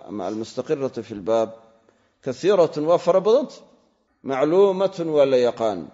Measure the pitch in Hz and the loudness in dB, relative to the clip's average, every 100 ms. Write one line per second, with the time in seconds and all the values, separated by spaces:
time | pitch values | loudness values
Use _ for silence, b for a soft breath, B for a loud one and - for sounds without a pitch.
0 | - 101 92 107 113 - 123 151 135 - | -14 -8 -6 -6 -8 -10 -6 -4 -4 -8
1 | 110 104 92 113 110 110 - _ _ _ | -12 -10 -2 0 0 -6 -20 _ _ _
2 | _ _ - 127 170 202 160 151 151 170 | _ _ -10 -4 2 4 2 0 0 0
3 | - 185 190 240 285 - - _ _ _ | 2 2 2 2 0 -10 -20 _ _ _
4 | _ _ 113 131 147 175 202 185 190 190 | _ _ -8 -2 2 4 4 2 -2 -2
5 | 165 151 135 127 120 - 113 95 78 | -2 2 4 4 2 0 -2 -4 -8